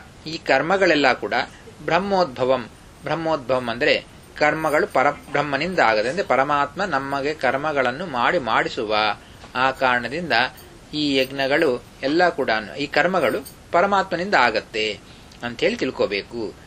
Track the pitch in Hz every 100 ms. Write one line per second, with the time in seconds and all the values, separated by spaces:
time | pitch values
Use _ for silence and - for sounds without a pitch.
0 | - - 156 160 - 135 156 190 185 151
1 | 139 120 104 117 - - - - 151 170
2 | 202 190 151 123 127 127 107 - - -
3 | 139 160 160 151 120 131 120 120 151 107
4 | - - - - 151 156 156 147 202 139
5 | 135 - - 143 147 139 170 175 117 110
6 | 113 170 143 127 143 143 139 165 196 135
7 | 139 139 139 151 127 135 156 143 127 131
8 | 185 123 131 175 117 127 156 - 107 107
9 | 107 104 - - - 127 131 131 131 123
10 | 117 151 170 117 127 - - - - 151
11 | 147 135 127 139 135 151 160 123 - -
12 | 135 165 180 165 117 110 101 82 143 147
13 | 170 185 123 190 - - - 175 196 196
14 | 185 165 196 165 120 107 - 110 107 98
15 | - - - - 120 117 165 233 135 123
16 | 101 101 - 117 101 -